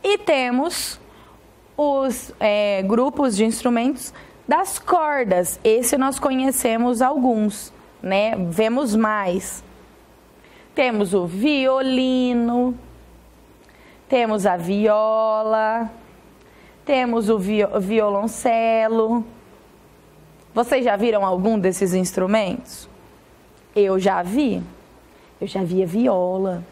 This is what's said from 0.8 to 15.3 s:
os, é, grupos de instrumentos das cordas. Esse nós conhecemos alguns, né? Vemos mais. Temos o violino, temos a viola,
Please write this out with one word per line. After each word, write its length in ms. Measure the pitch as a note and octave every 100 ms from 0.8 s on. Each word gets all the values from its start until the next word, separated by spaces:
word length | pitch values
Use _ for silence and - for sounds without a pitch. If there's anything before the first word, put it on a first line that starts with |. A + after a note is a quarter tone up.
| - - - - - - - - - -
os, 560 | D4 C4+ C4+ - - -
é, 420 | G#3+ G#3 G#3 G3
grupos 520 | F#3+ A3+ C4+ C4+ C4+ G3
de 100 | A3
instrumentos 680 | A3 B3 A#3 B3 C4+ - - - - -
das 320 | D4+ F#4 -
cordas. 800 | - F4+ D4+ C#4+ A3+ F3+ F3 -
Esse 340 | A3 A3+ A#3+ C#4+
nós 220 | C4+ C4+
conhecemos 840 | C#4+ C4 C4 C4 B3 A3+ A#3+ A#3
alguns, 720 | B3+ D4 B3+ A3 G#3+ - - - - -
né? 340 | F#3 G3 G#3+ A3 F3
Vemos 460 | E3+ A3 B3 C4+ G#3+
mais. 680 | A3 G#3+ F#3+ F#3 - - - - - - - - - - - - - -
Temos 380 | B3+ A3 G3
o 120 | G3 F3
violino, 1500 | F#3 C#4+ C#4+ C4 C4 C4 B3+ B3+ B3+ B3 A#3+ A#3 A#3+ B3 A#3+ - - - - - - - - - - - - -
temos 360 | C4 A3+ G#3+ G3
a 120 | F3+
viola, 1300 | E3+ G3+ G#3+ G#3+ A3 A3 A3+